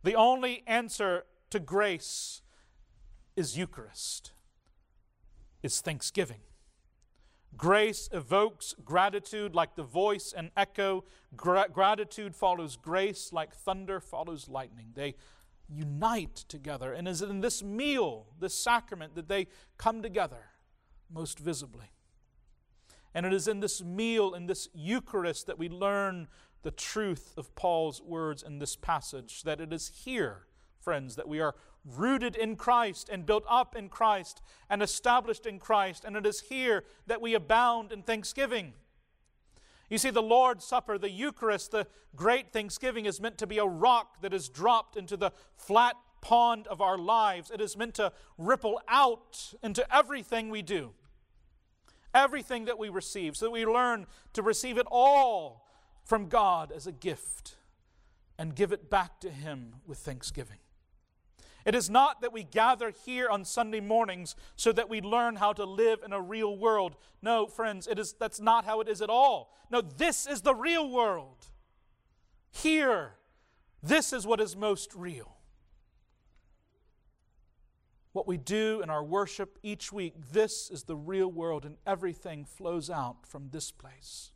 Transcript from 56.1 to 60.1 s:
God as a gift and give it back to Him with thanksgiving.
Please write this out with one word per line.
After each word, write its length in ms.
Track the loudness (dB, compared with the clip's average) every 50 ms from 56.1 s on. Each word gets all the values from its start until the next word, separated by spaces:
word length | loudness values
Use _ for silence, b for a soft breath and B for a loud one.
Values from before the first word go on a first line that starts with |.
| 0 0 0 2
God 420 | 2 4 4 4 4 2 -2 -8
as 140 | -12 -12 -12
a 60 | -12
gift 640 | -14 -8 -6 -6 -6 -6 -10 -12 -12 -12 -14 -20 -20 _ _ _ _ _ _ _ _ _ _ _ _ _ _ _ _
and 180 | -8 -8 -8 0
give 160 | -2 0 0
it 160 | 0 -6 -2
back 320 | 2 2 2 2 0 -8 _
to 100 | -12 -12
Him 460 | -10 -10 -10 -10 -10 -10 -12 -16 -18 -20 _
with 100 | -16 -16
thanksgiving. 640 | -12 -10 -10